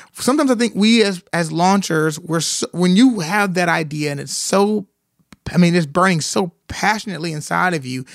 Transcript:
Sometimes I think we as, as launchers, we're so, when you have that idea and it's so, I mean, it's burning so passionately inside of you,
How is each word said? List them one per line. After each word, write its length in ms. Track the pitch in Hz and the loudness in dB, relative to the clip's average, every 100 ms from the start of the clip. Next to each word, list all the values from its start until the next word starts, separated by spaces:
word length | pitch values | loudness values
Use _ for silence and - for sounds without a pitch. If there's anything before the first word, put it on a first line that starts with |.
| - | -20
Sometimes 360 | - 240 302 277 | -6 0 2 2
I 60 | 226 | 2
think 180 | 240 | 0
we 300 | - 214 233 | 2 4 4
as, 180 | 202 175 - | 2 -2 -6
as 180 | 170 160 | -4 -2
launchers, 680 | 160 185 202 185 160 156 156 | 0 2 2 2 0 0 -4
we're 220 | 170 165 | -4 -4
so, 260 | - - - | -2 -4 -6
when 240 | 165 180 185 | 0 2 6
you 240 | 262 214 | 4 4
have 360 | 156 208 202 180 | -2 0 0 0
that 120 | 175 | 0
idea 420 | 160 156 151 147 | 0 -2 -4 -4
and 120 | 139 | -6
it's 160 | 139 - | -8 -8
so, 500 | - 196 202 214 196 _ _ _ _ - - | -2 2 2 0 -6 _ _ _ _ -16 -2
I 60 | 165 | 2
mean, 180 | 175 175 | 4 2
it's 100 | 143 | 0
burning 360 | 175 190 165 | 0 2 0
so 320 | - 220 180 _ - | -2 -2 -4 _ -16
passionately 640 | - 190 214 214 160 170 | -4 -2 -2 -6 -8 -6
inside 400 | 151 - 170 180 | -8 -4 -2 0
of 120 | 165 127 | -2 -6
you, 200 | 131 135 | -10 -10